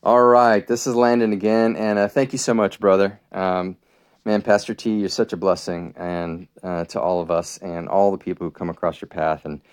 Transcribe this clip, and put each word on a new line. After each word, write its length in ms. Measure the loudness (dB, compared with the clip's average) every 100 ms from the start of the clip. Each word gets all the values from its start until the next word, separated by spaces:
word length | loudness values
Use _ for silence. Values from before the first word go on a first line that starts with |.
All 220 | 4 4
right, 420 | 6 6 6 2 0
this 200 | -4 -2
is 80 |
Landon 380 | 2 2 2 2
again, 440 | 0 0 2 2 0
and, 220 | -2 0
uh, 100 | 0
thank 240 | 0 -2
you 60 | -4
so 140 | -2
much, 280 | 0 0 2
brother. 400 | 2 4 2 -2 _
Um, 440 | -6 -2 -2 -4 -10 _ _ _ _
man, 180 | -2 -2
Pastor 320 | 4 2 2
T, 240 | -6 -2 -2
you're 100 | -2
such 240 | -2 -4
a 40 | 0
blessing, 580 | 0 0 -2 -8 -8 -10
and, 520 | -8 -6 -6 -8 -14 _
uh, 220 | -8 -8 -6
to 140 | -4
all 200 | -2 -2
of 100 | -2
us 280 | -4 -4 -12
and 300 | -10 -10 -4
all 220 | 2 2
the 80 | 0
people 280 | -6 -8 -8
who 40 |
come 200 | -8 -8
across 300 | -4 -6 -6
your 80 | -12
path, 360 | -4 -2 -2
and 160 | -6 -12 _